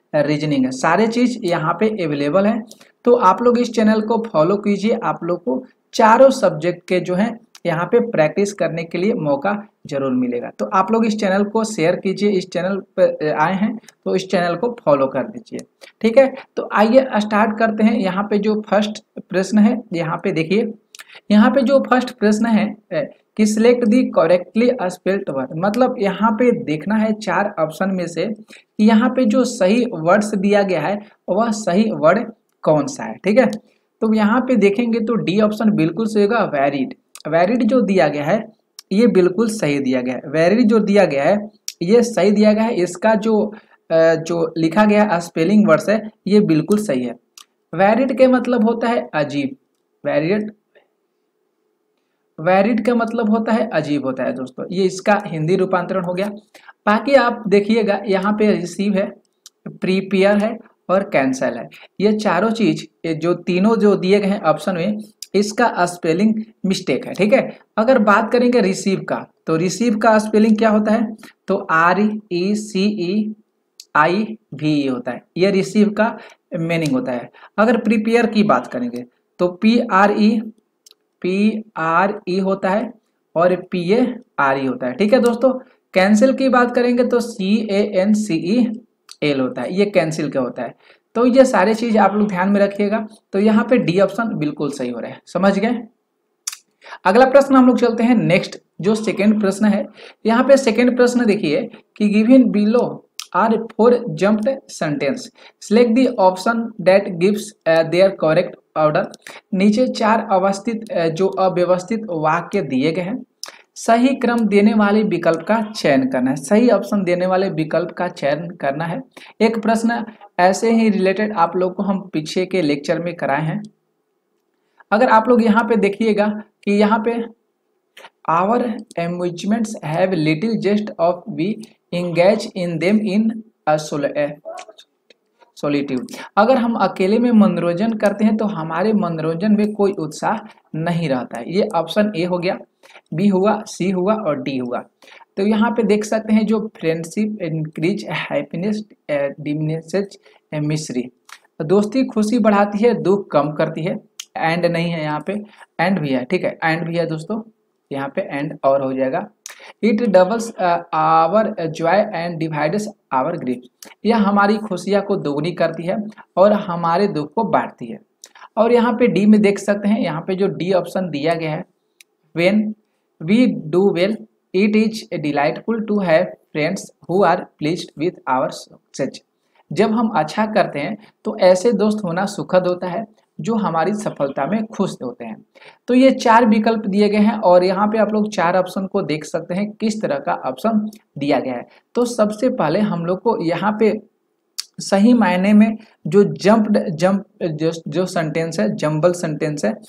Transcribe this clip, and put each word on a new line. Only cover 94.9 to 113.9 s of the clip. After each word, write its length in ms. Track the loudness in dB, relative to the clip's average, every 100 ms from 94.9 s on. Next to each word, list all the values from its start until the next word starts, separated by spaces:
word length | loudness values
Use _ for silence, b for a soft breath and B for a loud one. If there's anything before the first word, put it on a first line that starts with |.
| -8
रहा 120 | -12
है, 100 | -14 -8
समझ 320 | 0 2 2
गए। 220 | 0 -2 -8 _ _ _ _ _ -16 -16 _ _ B B 2
अगला 200 | 4 6
प्रश्न 300 | 6 6 6
हम 120 | 6
लोग 120 | 4
चलते 240 | 0 2
हैं 120 | 2 2
next, 420 | 4 2 0 -12 _ -4
जो 140 | -2 0
second 440 | -2 0 2 2
प्रश्न 240 | 0 0 0
है। 200 | 0 -4 B B _ 0
यहाँ 180 | 2
पे 140 | 4 4
second 380 | 4 2 2 4
प्रश्न 280 | 2 2 2
देखिए 360 | 0 0 -2 -4 B _ -2
कि 120 | 0
given 340 | 2 6 6 6
below 340 | 2 2 2 0 -6 _ -18 -4 0
are 220 | 0 0 -2
four 200 | 2 4 2 0 -2
jumped 340 | 0 0 -2 -4 -8
sentence, 520 | -8 -6 -2 -4 -4 -10 b b _
select 340 | 2 4 4 4
the 120 | 2 2
option 380 | 2 2 -2 -2 -4 -2
that 260 | 2 2 2 0
gives, 260 | 0 0 -6 -6 0
uh, 140 | 2 2
their 240 | 2 2 2
correct 420 | 0 0 -2 -8 _ 0
order। 260 | 0 0 -4 B B B _
नीचे 340 | 0 2 2 0
चार 400 | 0 0 0 0
अवस्थित, 600 | 0 0 -2 -6 -8 -6
अ, 160 | -4 -2
जो 200 | 0 -2
अव्यवस्थित 800 | 0 0 2 0 0 -2 -6 -6
वाक्य 520 | -4 -2 -2 -2 -4
दिए 280 | -2 -2 0
गए 100 | -2
हैं, 220 | -6 -8 -12 _ B B B -6
सही 380 | 0